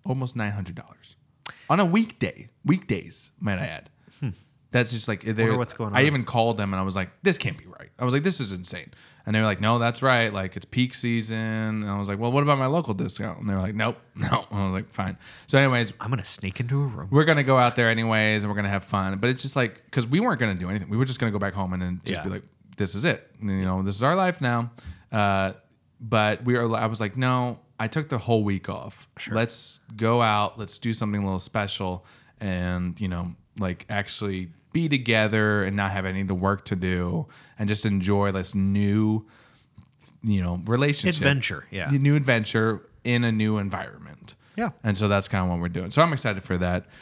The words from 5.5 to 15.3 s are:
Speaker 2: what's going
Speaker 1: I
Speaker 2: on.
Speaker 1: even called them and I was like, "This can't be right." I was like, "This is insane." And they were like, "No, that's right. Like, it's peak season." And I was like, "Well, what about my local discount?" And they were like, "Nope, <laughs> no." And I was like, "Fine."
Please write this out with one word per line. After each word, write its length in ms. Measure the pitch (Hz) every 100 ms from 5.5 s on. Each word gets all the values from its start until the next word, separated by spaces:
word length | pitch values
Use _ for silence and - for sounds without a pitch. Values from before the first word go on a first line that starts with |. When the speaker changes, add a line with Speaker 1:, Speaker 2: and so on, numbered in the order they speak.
| 117
Speaker 2:
what's 160 | 117
going 200 | - 107
Speaker 1:
I 60 | 123
Speaker 2:
on. 40 | 147
Speaker 1:
even 160 | 139 110
called 320 | 120 117 107
them 160 | 101
and 60 | 95
I 40 |
was 120 | 95 95
like, 140 | 90 -
"This 140 | 196 -
can't 200 | 107 80
be 80 | -
right." 240 | - - -
I 40 | 123
was 80 |
like, 100 | 139
"This 160 | 180 170
is 120 | 107
insane." 400 | 92 90 87 69 - - - -
And 100 | 110
they 40 |
were 60 | 110
like, 160 | 92
"No, 180 | 107 117
that's 220 | 117 117
right. 320 | 131 123 110
Like, 220 | 101 95 101
it's 80 | -
peak 280 | 123 123 -
season." 420 | 120 117 110 113
And 480 | 110 110 110 107 104
I 80 | 101
was 100 | 101
like, 100 | 101
"Well, 120 | 117
what 100 | 139
about 140 | 147 139
my 80 | 131
local 280 | 165 147
discount?" 460 | 95 95 - 107 -
And 100 | 110
they 40 |
were 80 | 95
like, 140 | 92 107
"Nope, 220 | 113 - -
<laughs> 80 | -
no." 300 | 98 - -
And 100 | 101
I 60 | 95
was 80 |
like, 180 | 92 -
"Fine." 240 | - 95 90 -